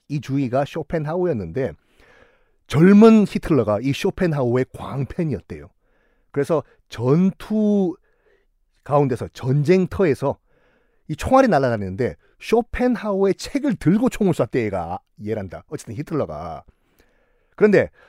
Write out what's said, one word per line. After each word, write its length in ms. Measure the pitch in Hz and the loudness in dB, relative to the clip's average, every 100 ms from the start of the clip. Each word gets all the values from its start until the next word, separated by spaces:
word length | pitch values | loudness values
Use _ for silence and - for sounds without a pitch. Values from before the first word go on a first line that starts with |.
| - | -10
이 140 | 143 | -8
주의가 440 | 113 135 135 127 143 | -4 -4 -2 -2 -4
쇼펜하우어였는데 1080 | - 156 165 151 170 180 127 87 85 127 76 _ _ _ _ _ _ _ _ - | -6 -8 -6 -6 -4 -2 -4 -6 -6 -6 -8 _ _ _ _ _ _ _ _ -4
젊은 580 | 135 175 208 226 220 196 | 4 8 10 10 8 4
히틀러가 520 | 202 - 147 104 104 | -2 0 0 2 0
이 100 | 127 | -2
쇼펜하우어의 760 | 139 196 - 185 147 123 123 127 - | -2 -4 -2 -2 -2 0 0 -2 -6
광팬이었대요. 880 | - 117 135 - 165 104 - 80 73 _ _ _ _ _ _ | -10 -8 -6 -4 -4 -6 -10 -18 -18 _ _ _ _ _ _
그래서 320 | - 143 160 - _ _ | -6 -2 -2 -4 _ _
전투 1080 | - 123 151 190 - - 214 214 208 185 - _ _ _ _ _ _ _ _ | -4 0 2 2 -2 -4 0 2 2 0 -4 _ _ _ _ _ _ _ _
가운데서, 440 | - 147 143 120 92 | -2 0 0 -2 -6
전쟁터에서 1080 | - 123 139 143 185 180 - 180 123 139 127 _ _ _ _ _ _ - | -8 -2 0 2 2 0 0 0 0 -2 -6 _ _ _ _ _ _ -12
이 80 | 156 | -10
총알이 320 | - 262 269 | 2 4 4
날아다니는데 680 | 151 135 113 98 95 120 80 _ _ | 2 0 -2 -4 -4 -4 -6 _ _
쇼펜하우어의 960 | - 226 233 - 254 220 214 190 196 180 | -2 -2 -2 -2 -2 -2 -4 -2 -2 -2
책을 400 | - 294 285 214 | -6 -4 -4 -2
들고 340 | - 208 254 | 0 2 0
총을 260 | - 196 165 | 0 -2 0
쐈대, 300 | 123 139 107 | -2 -2 -4
얘가. 340 | 95 82 92 - - 107 | -4 -6 -10 -12 -14 -8
얘란다. 400 | 110 95 80 - | -8 -8 -14 -16
어쨌든 280 | 151 - 110 | -16 -12 -12
히틀러가. 680 | 151 156 98 76 85 78 - _ _ _ _ _ _ _ _ - | -6 -6 -6 -8 -12 -14 -18 _ _ _ _ _ _ _ _ 0
그런데 320 | 214 185 98 - | 2 4 2 -4